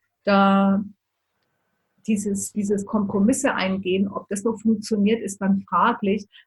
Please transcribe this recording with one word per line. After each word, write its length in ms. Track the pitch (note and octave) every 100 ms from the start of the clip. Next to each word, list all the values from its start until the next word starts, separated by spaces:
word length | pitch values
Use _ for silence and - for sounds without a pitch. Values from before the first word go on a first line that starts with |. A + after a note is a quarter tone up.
| _ _ -
da 580 | G3 G3 G3 G3 G3 G3 - _ _ _ _ _ _ _ _ _ _ -
dieses, 460 | G3+ G3+ G3 -
dieses 340 | G#3 G3+ G3+ -
Kompromisse 680 | G#3+ G3 G3+ G#3 C4+ C4+
eingehen, 540 | F#3+ F#3+ F#3+ F#3 F#3+ G3
ob 180 | - -
das 160 | G3+
noch 160 | A3+ A3
funktioniert, 600 | A3+ G#3+ - G#3 G3+ A3+
ist 180 | G3 -
dann 200 | G3 G3 -
fraglich. 580 | F3 G#3+ - G3 G#3+ - -